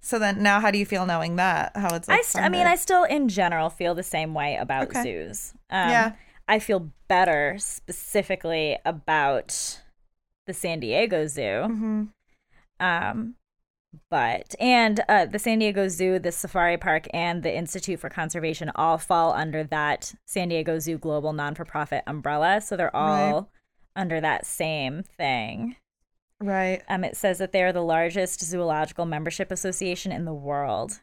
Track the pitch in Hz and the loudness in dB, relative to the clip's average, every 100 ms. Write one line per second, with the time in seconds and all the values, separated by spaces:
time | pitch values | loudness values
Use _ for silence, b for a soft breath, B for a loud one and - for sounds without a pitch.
0 | - 233 208 202 208 202 214 202 202 196 | -2 0 0 2 4 6 4 2 0 0
1 | 185 165 160 170 185 160 - - 196 170 | 0 0 0 2 2 2 0 -2 -2 -2
2 | 170 427 480 - 190 359 349 349 - 370 | 2 2 2 2 2 4 4 4 4 4
3 | 349 294 269 190 180 165 160 - 175 175 | 6 4 2 2 2 2 0 0 0 0
4 | 180 165 160 156 147 143 - 135 135 262 | -2 -4 -2 -2 -2 -2 -2 -2 0 -2
5 | 240 87 80 - - - _ 190 175 233 | -2 -4 -8 -10 -12 -16 _ 0 2 4
6 | 226 220 b b - 214 - 196 160 - | 2 -2 b b 0 0 2 -2 -2 -14
7 | - 185 185 151 147 196 - - - 175 | 0 4 4 4 0 -2 -8 -10 -12 -12
8 | - 214 185 - 165 165 151 135 - 165 | -2 -2 0 -4 -2 0 0 0 -2 -4
9 | - 156 139 131 - - - - - _ | 0 2 4 2 -2 -6 -6 -10 -18 _
10 | _ _ _ _ - 185 185 165 123 127 | _ _ _ _ -12 -6 -4 -4 0 2
11 | 226 180 156 139 113 101 185 226 220 214 | 2 2 -2 -2 -2 -2 -2 -2 -2 -2
12 | 214 _ _ _ _ _ _ _ 185 170 | -4 _ _ _ _ _ _ _ 0 0
13 | - - 226 247 _ _ _ _ _ - | -2 -4 -8 -10 _ _ _ _ _ -20
14 | _ 156 117 117 - - 240 247 226 208 | _ 0 2 0 -6 -2 4 4 4 2
15 | - 208 175 208 240 220 214 202 190 170 | 4 4 4 0 0 2 2 2 -2 0
16 | 185 185 180 170 185 190 175 170 185 160 | 2 2 0 -4 -4 2 2 2 0 0
17 | - 165 170 175 160 135 170 190 - 175 | 0 -4 -2 -2 -2 -4 -6 -8 -6 -6
18 | 151 - 160 175 160 156 160 - 160 160 | -6 -6 -6 -4 -4 -4 -6 0 2 2
19 | - 175 165 - 156 156 151 156 147 143 | 2 4 4 2 -2 -4 -2 0 0 -2
20 | - - - - 180 165 156 160 156 160 | -4 -16 -8 -4 -2 -2 0 -2 -2 -4
21 | 160 151 151 151 143 151 170 156 147 139 | -2 -2 -2 -4 -4 -6 -6 -4 -2 -4
22 | - 151 139 147 160 202 214 190 175 - | -4 -6 -2 2 4 2 0 -2 0 2
23 | 156 151 151 151 196 _ _ _ _ - | 2 4 2 0 -2 _ _ _ _ -6
24 | 185 160 156 120 - - 160 156 135 151 | -2 0 0 0 -2 -4 -2 -2 -4 -6
25 | 190 _ 143 127 110 - 226 247 _ _ | -12 _ -2 -2 -4 -6 -8 -10 _ _
26 | _ _ _ _ 202 190 185 185 - 190 | _ _ _ _ -2 0 0 -2 -2 -4
27 | 185 - 208 180 185 196 185 180 170 160 | -4 0 0 0 0 2 2 2 2 2
28 | 170 180 180 - 165 180 170 151 156 - | 2 0 -2 -4 -6 -2 0 0 -2 -2
29 | 170 151 160 - 196 185 190 185 190 175 | -4 -2 -4 -4 -6 -4 -4 -4 -4 -4
30 | 190 - 170 151 139 143 139 101 - 208 | -4 -4 -6 -6 -4 -2 0 -2 -2 -8